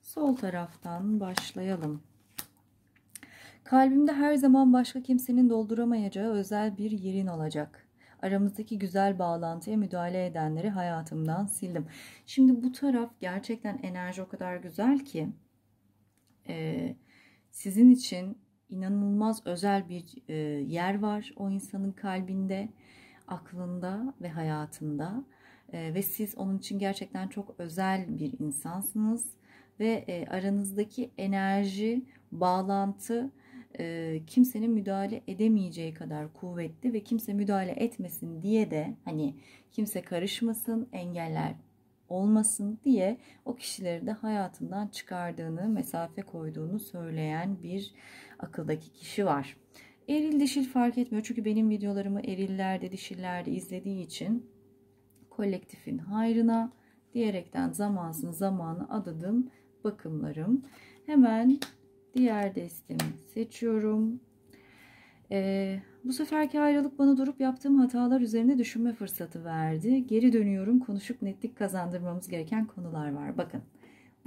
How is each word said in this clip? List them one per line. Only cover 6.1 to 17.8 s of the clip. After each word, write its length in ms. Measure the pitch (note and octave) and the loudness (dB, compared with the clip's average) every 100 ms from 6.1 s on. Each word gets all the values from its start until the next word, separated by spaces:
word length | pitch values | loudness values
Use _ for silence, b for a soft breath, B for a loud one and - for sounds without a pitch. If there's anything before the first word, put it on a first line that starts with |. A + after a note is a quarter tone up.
| G3 A3+ | -2 0
özel 460 | G#3 G3 G#3 G#3+ G3 | 0 0 0 -2 -2
bir 120 | G#3 | -4
yerin 360 | G#3+ F#3 F#3+ F#3 | -2 -2 -2 -2
olacak. 640 | E3 D#3 D3 D3+ - _ b b b | -2 -2 -2 -6 -10 _ b b b
Aramızdaki 560 | F#3+ G3 G3+ G3+ G#3+ G#3+ | 0 2 2 0 -8 -6
güzel 400 | F#3+ F#3+ G3 F#3+ | -2 2 2 2
bağlantıya 580 | F3 E3+ E3 E3 G#3 G#3+ | -2 -2 -4 -6 -2 0
müdahale 500 | F#3+ F3+ F3 F#3 F3+ | 0 -2 -2 -2 -2
edenleri 440 | E3 D#3 D#3 G3+ | -2 -2 0 -2
hayatımdan 760 | G3 F3 E3 D#3+ D#3 D#3 E3 G3+ | -2 -2 -4 -4 -4 -2 0 -2
sildim." 400 | - F3+ E3+ D#3+ B B B - | -4 -4 -6 -6 B B B -6
Şimdi 360 | - C4 A#3+ | 6 8 8
bu 100 | B3+ | 2
taraf 380 | B3+ C#4+ B3 A#3 - | 0 0 2 0 -6
gerçekten 580 | F3+ F#3+ G3 A3+ G#3+ G3 | -6 -6 -6 -6 -6 -6
enerji 440 | F#3 F3+ F3+ F#3 | -8 -6 -8 -8
o 60 | F#3 | -10
kadar 280 | G3 F#3 F3+ | -8 -6 -6
güzel 420 | F3+ D#3+ A#3 C#4 | -8 0 2 2
ki, 300 | C4+ E3 D#3 - _ _ _ _ _ _ _ _ _ _ - | 0 -6 -6 -8 _ _ _ _ _ _ _ _ _ _ -12
e, 480 | E3 D#3+ - - - b b b b b | -6 -4 -2 -4 -8 b b b b b
sizin 400 | - G3+ G3 | -10 -2 10